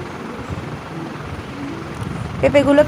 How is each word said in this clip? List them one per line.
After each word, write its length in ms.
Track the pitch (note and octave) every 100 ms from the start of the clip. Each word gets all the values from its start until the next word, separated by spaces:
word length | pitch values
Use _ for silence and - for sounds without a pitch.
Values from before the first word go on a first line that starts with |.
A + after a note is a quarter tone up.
| - - - - - - - - - E3 E3 - - - - F#2 F#2 - - - - - - -
পেঁপেগুলো 420 | C4+ C#4 C4+ C#4+